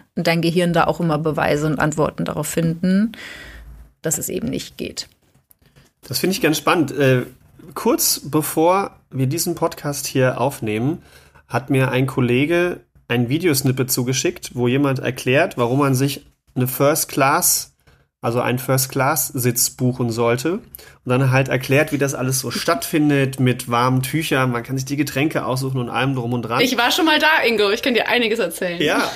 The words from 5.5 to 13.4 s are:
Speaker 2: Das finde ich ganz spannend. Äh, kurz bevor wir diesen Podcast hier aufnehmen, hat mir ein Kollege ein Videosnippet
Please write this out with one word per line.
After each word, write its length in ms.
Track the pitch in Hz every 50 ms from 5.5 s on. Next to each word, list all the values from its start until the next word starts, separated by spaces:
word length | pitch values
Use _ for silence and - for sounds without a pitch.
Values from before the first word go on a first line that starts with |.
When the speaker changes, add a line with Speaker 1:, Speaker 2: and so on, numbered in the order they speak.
| _ _ _ _ _ - - _ _ _ - -
Speaker 2:
Das 120 | 131 -
finde 160 | - 175 196
ich 60 | -
ganz 160 | - 151 156 -
spannend. 340 | - 160 170 180 151 131
Äh, 320 | 131 143 143 131 131 123 120 - - - _ _ _ - - - -
kurz 480 | - - 220 294 - - - - - -
bevor 760 | 143 131 156 151 - - 160 156 175 185 196 196 - - - _ _
wir 160 | - 131 131 127
diesen 280 | 151 170 - 180 165
Podcast 520 | 160 165 165 - - - 147 143 139 - -
hier 320 | - 135 127 127 - 110
aufnehmen, 600 | 120 143 139 - 120 107 104 107 107 143 170 - - - - - - - _ - _ _
hat 220 | - 120 131 -
mir 220 | 143 131 131 123
ein 160 | 120 127 131 127
Kollege 720 | - 135 123 120 123 127 147 151 170 175 175 180 - - - _ _ _ _ -
ein 200 | 120 123 120 113
Videosnippet 640 | 135 165